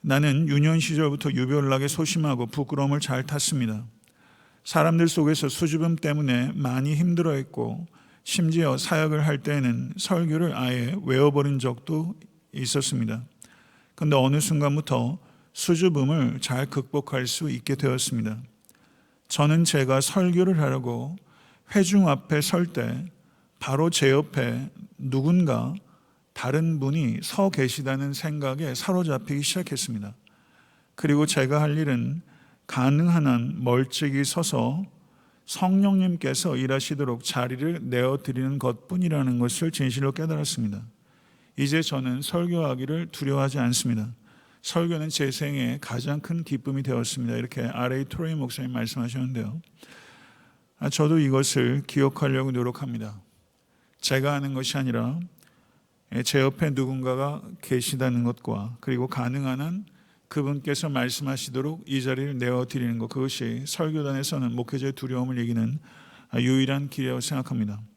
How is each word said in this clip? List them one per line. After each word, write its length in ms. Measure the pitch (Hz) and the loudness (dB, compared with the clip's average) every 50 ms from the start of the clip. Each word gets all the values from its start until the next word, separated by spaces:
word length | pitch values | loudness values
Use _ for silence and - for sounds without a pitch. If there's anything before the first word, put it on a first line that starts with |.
나는 460 | - 156 135 139 151 151 135 143 165 | 2 2 4 4 4 4 4 4 2
유년 320 | 151 143 143 147 156 160 165 | 4 4 4 4 6 4 2
시절부터 520 | 156 - 160 147 160 147 139 143 - 151 | 2 2 2 2 2 2 0 0 -2 -2
유별나게 560 | 131 127 127 127 143 147 143 135 135 131 139 | 0 0 0 2 2 2 4 4 2 2 2
소심하고 600 | 139 139 - 160 151 - 165 156 147 135 123 120 | 0 0 -2 -2 0 0 0 2 0 0 0 -2
부끄러움을 520 | 110 - 151 143 107 156 139 139 139 143 139 | -4 -2 -4 -4 -2 0 0 0 2 0 0
잘 240 | - - 131 127 127 | 0 -2 -2 -4 -2
탔습니다. 640 | 139 147 147 - - 165 139 120 110 110 107 117 113 - _ _ _ _ _ _ _ _ _ _ _ _ _ _ | -4 -4 -2 -2 -2 0 0 0 -2 -2 -6 -8 -12 -16 _ _ _ _ _ _ _ _ _ _ _ _ _ _
사람들 440 | - - 165 151 165 165 165 170 | 0 2 4 4 6 6 6 4
속에서 420 | 165 - 175 151 147 156 151 151 139 | 4 4 4 4 4 2 2 0 -2
수줍음 480 | - - 175 156 151 160 160 170 165 | -2 0 -2 0 2 2 2 2 0
때문에 540 | 151 - 151 147 151 147 135 123 123 123 139 - | 0 0 -2 0 0 2 2 2 2 0 0 -2
많이 400 | 151 143 127 123 131 135 143 151 | -2 -2 0 0 0 0 0 2
힘들어했고 920 | 147 170 175 175 170 170 165 147 135 131 - - - 120 113 113 - 170 - _ - - _ _ _ _ | 2 2 2 2 2 2 2 0 0 -4 -6 -6 -4 -4 -4 -4 -6 -10 -14 _ -20 -20 _ _ _ _
심지어 540 | - - - 170 160 160 170 165 143 131 | -4 0 2 2 4 4 4 4 2 2
사역을 500 | 131 - - 170 156 156 156 151 151 151 | 0 0 0 2 2 2 2 2 2 2
할 120 | 156 147 139 | 2 2 0
때에는 540 | - 147 147 143 131 123 117 120 127 127 - | 0 0 0 2 2 2 0 0 -2 -6 -6
설교를 580 | 190 - - 190 170 170 160 156 160 175 165 117 | -6 -2 0 2 2 2 2 2 2 0 0 0
아예 400 | 110 127 123 127 127 120 123 180 202 196 | -2 -2 -2 0 0 -2 -2 -4 -4 -2
외워버린 560 | - 131 131 143 147 139 143 143 143 143 135 | 0 4 6 6 6 6 4 2 2 0 0
적도 560 | 123 131 120 117 - - 160 156 160 170 208 - - - _ _ _ _ - | 0 -2 -4 -4 -6 -4 -4 -2 -2 -4 -6 -10 -16 -20 _ _ _ _ -8
있었습니다. 680 | 143 131 120 - 143 131 - 147 127 117 110 110 113 120 - _ _ - - - _ _ _ _ _ _ _ _ | -6 -4 0 0 0 0 0 -2 -2 -2 -2 -2 -6 -8 -12 _ _ -20 -20 -20 _ _ _ _ _ _ _ _
근데 200 | - 160 151 147 | -2 0 4 4
어느 240 | 139 127 135 139 151 | 6 6 4 4 2
순간부터 800 | 147 - 160 147 147 143 143 151 151 - 131 120 117 123 160 - - - - _ _ _ _ | 2 2 2 2 2 2 2 0 0 0 0 0 0 0 -4 -6 -10 -20 -20 _ _ _ _
수줍음을 840 | - - - 175 160 180 185 165 143 131 135 156 165 135 165 - - | -6 0 2 2 4 4 4 4 4 2 2 2 2 2 0 0 -4
잘 240 | - - 127 127 139 | -4 -2 -2 -2 -2
극복할 640 | 135 - 139 127 - - 147 135 - - 131 127 | -2 -4 -6 -6 -2 -4 -4 -4 -2 -4 -2 -2
수 240 | 120 - - 165 151 | -2 -4 -4 -4 -4
있게 240 | 127 120 - - 139 | -4 -4 -2 -4 -2
되었습니다. 640 | 135 143 135 127 131 - - - 117 110 110 110 113 127 - _ _ _ - _ _ _ _ _ _ _ _ _ _ _ | 0 0 0 0 0 -2 -2 -2 -2 -2 -4 -6 -8 -12 -16 _ _ _ -20 _ _ _ _ _ _ _ _ _ _ _
저는 380 | _ - - 147 147 156 165 170 | _ 0 2 4 4 6 6 4
제가 360 | 165 - 147 135 127 131 135 | 4 4 2 4 4 4 2
설교를 580 | 135 - - 202 180 180 175 175 185 190 190 160 | 2 2 2 2 2 4 4 4 4 4 4 4
하려고 560 | 151 135 131 135 123 123 120 117 123 139 175 196 _ _ _ _ _ _ _ _ _ - - | 2 2 0 0 -2 -4 -4 -4 -6 -6 -8 -12 _ _ _ _ _ _ _ _ _ 0 2
회중 320 | 208 196 175 196 202 190 | 2 4 6 6 6 6
앞에 340 | 160 156 - - - 160 147 | 6 4 2 0 -2 0 0
설 260 | 143 - - 170 175 | 2 2 2 2 2
때 380 | 170 - - 117 117 - 123 165 180 - _ _ _ _ _ _ _ _ _ | 0 -2 -4 -4 -2 -4 -6 -8 -10 -14 _ _ _ _ _ _ _ _ _
바로 300 | - - 135 139 160 170 | -4 -2 0 2 2 2
제 220 | 165 - 143 135 | 2 4 4 6
옆에 580 | 135 143 151 - - 139 123 120 117 123 135 - - - - - _ | 6 4 2 0 -2 -2 -2 0 -2 -4 -6 -8 -12 -16 -20 -20 _
누군가 760 | - 135 131 123 135 135 156 175 185 175 151 120 113 117 127 160 196 - _ - _ _ _ _ _ _ _ _ | -8 -6 -2 -2 2 4 4 4 6 4 4 2 0 0 -2 -4 -6 -10 _ -20 _ _ _ _ _ _ _ _
다른 460 | - - 123 135 156 160 165 160 147 | -6 -4 0 0 2 2 2 0 0
분이 400 | 135 135 143 165 151 117 113 113 | 0 0 0 0 0 0 -2 -2
서 280 | - - - - 196 196 | -4 -6 0 0 0 2
계시다는 640 | - - 135 127 - - 135 135 135 135 139 139 139 | 2 2 0 0 0 -4 -4 -4 -2 -2 -2 -4 -4
생각에 640 | - - 160 151 151 143 135 131 143 165 143 127 | -4 -6 -4 -4 -2 -2 -4 -2 -2 -4 -4 -4
사로잡히기 680 | 120 - - 185 180 180 160 139 127 110 - 147 143 143 | -4 -2 0 0 2 2 0 0 -2 -2 -2 -4 -2 -2
시작했습니다. 720 | - - 185 175 - - - - - 117 104 101 101 113 _ _ _ _ _ _ _ _ _ _ _ _ _ _ _ _ | -2 -2 -2 -4 -4 -4 -6 -4 -4 -6 -6 -6 -10 -12 _ _ _ _ _ _ _ _ _ _ _ _ _ _ _ _
그리고 300 | - - 147 143 147 151 | -2 0 2 4 4 2
제가 360 | 151 - 147 131 131 143 151 | 2 2 2 2 2 2 2
할 160 | 151 151 147 | 2 2 2
일은 440 | 156 160 143 131 120 117 123 139 170 - _ - - - _ _ _ _ | 0 0 0 0 0 0 -2 -4 -6 -8 _ -20 -20 -20 _ _ _ _
가능한 600 | - - 131 127 131 143 151 165 175 170 170 147 | -6 -2 2 2 4 4 4 4 4 4 4 4
한 360 | 135 123 120 117 135 160 - 127 | 4 2 2 0 -2 -4 -2 0
멀찍이 600 | 123 123 127 135 135 - - 156 143 135 139 143 | 2 2 2 2 0 -2 -2 -2 0 0 0 0
서서 580 | 135 - 170 165 - - 131 113 120 139 170 196 - - _ _ _ _ _ _ _ _ _ _ | 0 0 -2 -2 0 0 0 0 2 0 -2 -4 -6 -10 _ _ _ _ _ _ _ _ _ _
성령님께서 1120 | - - - 185 185 190 196 196 202 196 190 185 185 175 160 - 135 135 - - 180 139 | -12 -4 0 2 4 4 6 6 6 6 4 4 2 0 0 -2 -2 -2 0 0 0 0
일하시도록 680 | 127 131 131 135 135 135 - 151 135 143 127 120 117 - | 0 0 2 0 0 0 -2 -2 -2 -2 -2 -2 -4 -4
자리를 560 | - - 135 120 127 131 123 143 165 170 165 - | -4 -2 -2 -2 -2 -2 -4 -2 -4 -4 -4 -4
내어드리는 760 | 127 123 123 123 131 139 139 - - 127 123 131 135 139 139 | -2 0 2 2 2 0 -2 -4 -4 -4 -2 -2 -2 -2 0
것뿐이라는 800 | 135 127 117 110 - - 185 180 180 170 156 147 135 131 123 120 | 0 -2 -2 -2 -6 -4 -2 0 2 2 2 2 2 2 2 2
것을 320 | 120 120 - - 165 165 | 2 0 0 0 -2 -2
진실로 400 | 156 - 139 131 117 135 135 139 | 0 0 -2 -2 0 0 -2 -2
깨달았습니다. 720 | 135 - 156 160 160 151 151 139 - - 117 104 101 101 113 - _ _ _ _ _ _ _ _ _ _ _ _ _ | -2 -2 -2 -2 -2 -2 -2 -4 -2 -2 -2 -4 -4 -6 -10 -14 _ _ _ _ _ _ _ _ _ _ _ _ _
이제 240 | - 139 139 147 160 | -2 0 2 2 0
저는 400 | 160 - 151 135 131 127 123 - | 0 0 -2 -2 -2 -2 -4 -4
설교하기를 840 | 143 - - 170 175 175 175 170 160 143 131 127 131 135 156 165 170 165 | -4 -2 -2 -2 0 0 0 0 0 0 -2 -4 -4 -4 -4 -4 -4 -8
두려워하지 480 | - - 143 135 139 139 135 135 131 143 | -8 -6 -2 0 0 2 0 0 0 0
않습니다. 540 | 127 120 120 - - 127 113 110 107 113 117 _ _ _ _ _ _ _ _ _ | 0 0 0 0 0 0 0 -2 -2 -6 -8 _ _ _ _ _ _ _ _ _
설교는 480 | - - - 170 170 170 170 156 151 156 | -12 -2 -2 0 0 0 0 -2 -4 -4
제 200 | 151 - 147 135 | -2 -2 -2 -2
생애 460 | 131 - 147 143 143 135 127 120 127 139 | -2 -4 -4 -4 -2 -2 -2 -2 -4 -4
가장 380 | - - 123 120 123 147 143 147 | -8 -6 -6 -6 -2 -2 -4 -4
큰 240 | - - 165 170 160 | -4 -4 -4 -4 -4
기쁨이 400 | - 139 131 - - 135 135 131 | -4 -4 -4 -2 -2 -4 -2 -2
되었습니다." 520 | 135 131 120 117 113 - 131 123 117 117 | 0 -2 -2 -2 -2 -4 -4 -4 -2 -2
이렇게 240 | 120 120 123 - 139 | -4 -4 -6 -6 -4
알에이 440 | 117 120 - 120 123 123 131 135 139 | -4 -4 -4 -2 -2 -2 -2 -2 -4
토레이 300 | 135 - - 165 160 165 | -6 -6 -6 -4 -4 -2
목사님 360 | 151 135 123 117 - 131 127 | -2 -4 -4 -6 -6 -6 -6
말씀하셨는데요. 880 | 127 120 113 110 - 131 120 117 113 131 127 127 131 117 110 104 120 165 - _ _ _ - - - - - - - - - - - _ _ _ _ _ _ _ _ _ | -4 -4 -4 -4 -4 -4 -6 -4 -4 -4 -4 -4 -2 -4 -4 -4 -6 -8 -12 _ _ _ -20 -20 -20 -20 -20 -20 -20 -20 -20 -20 -20 _ _ _ _ _ _ _ _ _
아, 100 | - 139 | -4 -2
저도 300 | - - 151 151 160 165 | 0 2 2 4 4 4
이것을 640 | 151 135 135 135 139 131 - 135 123 120 127 143 139 | 4 4 4 2 2 2 2 2 2 2 2 0 -4
기억하려고 680 | - - 147 139 139 139 - 147 139 135 131 131 135 | -2 2 2 2 2 2 0 0 0 0 0 -2 -2
노력합니다. 680 | 131 123 120 123 123 - 139 131 120 113 110 107 107 98 92 _ _ _ _ _ _ _ _ _ _ _ _ _ _ _ | -2 -2 -2 -2 -4 -6 -8 -8 -8 -8 -8 -10 -12 -16 -20 _ _ _ _ _ _ _ _ _ _ _ _ _ _ _
제가 320 | - - 139 135 131 143 147 | -2 0 0 2 2 0 0
하는 200 | 143 139 139 135 | -2 -2 -4 -4
것이 240 | 131 131 127 - | -4 -4 -2 -2
아니라, 400 | 143 135 127 117 117 117 120 143 170 175 180 _ _ _ _ _ _ _ _ _ _ _ _ _ _ _ _ - | -2 -2 0 0 0 0 -2 -2 -4 -6 -10 _ _ _ _ _ _ _ _ _ _ _ _ _ _ _ _ -6
예, 100 | 120 123 | -4 -2
제 180 | - - 139 | 2 2 4
옆에 300 | 135 135 135 - 165 156 | 4 2 2 0 -2 0
누군가가 720 | 139 127 135 127 135 131 127 127 127 131 139 143 147 - - - - - | 0 0 -2 -2 -2 -2 -2 -2 0 0 -2 -4 -4 -8 -10 -16 -18 -18
계시다는 640 | - - 131 123 120 - - 127 131 127 123 120 120 | -4 -2 -2 0 0 -2 -2 0 0 2 2 2 2
것과 520 | 120 120 - - - 110 101 101 117 120 - | 0 -2 -2 -4 -6 -4 -4 -6 -8 -10 -8
그리고 260 | - - 131 123 127 | -4 -4 -2 -2 -2
가능한 540 | 131 - 131 120 123 127 139 139 131 127 131 | -2 -2 -4 -2 -2 -2 -2 -2 -2 -4 -4
한 240 | 143 165 175 196 202 - _ _ _ _ _ _ _ | -4 -4 -4 -6 -8 -10 _ _ _ _ _ _ _
그분께서 600 | _ - 151 143 139 143 143 139 151 143 - - 156 | _ -4 -2 -2 0 -2 -4 -2 -4 -2 -2 -2 -2
말씀하시도록 960 | 139 131 123 127 120 - 147 135 135 127 - - 123 127 135 151 156 170 - | 0 0 0 0 -2 -4 -4 -4 -4 -4 -6 -6 -4 -4 -4 -4 -6 -8 -8
이 160 | - 139 135 123 | -4 -4 -2 0
자리를 340 | 131 131 131 139 143 139 | 0 -2 -2 -2 -4 -2
내어드리는 600 | 123 123 123 127 123 127 123 - 139 123 120 117 | -2 0 0 0 0 -2 -2 -4 -4 -2 -2 -2
것, 100 | 117 113 | -2 -4
그것이 560 | 113 - 135 131 135 131 - 120 113 113 120 135 | -4 -4 -4 -4 -4 -4 -4 -6 -6 -6 -6 -6
설교단에서는 880 | 151 - - 165 156 156 156 147 139 135 135 139 - 165 139 131 120 117 | -8 -4 -4 -2 -2 -2 -2 -2 -2 -2 -4 -4 -4 -4 -2 -2 -2 -2
목회자의 360 | 120 120 113 - 131 131 135 135 | -4 -6 -4 -4 -4 -4 -4 -6
두려움을 440 | - 139 127 127 123 127 131 131 123 | -6 -6 -6 -4 -4 -2 -2 -2 -2
이기는, 400 | 117 117 117 113 113 113 131 151 - - - - - - - - - _ | -2 0 0 0 0 0 -2 -4 -8 -12 -20 -20 -20 -20 -20 -20 -16 _
아, 100 | - 120 | -2 0
유일한 480 | 120 127 131 135 131 131 139 139 143 139 | 2 2 4 2 2 2 0 -4 -4 -6
길이라고 320 | - - 135 127 127 127 | -6 -4 -4 -4 -4 -4
생각합니다. 580 | 120 - 147 135 127 - 131 120 107 104 104 104 110 - _ | -4 -4 -4 -4 -4 -4 -2 -2 -2 -4 -4 -8 -12 -16 _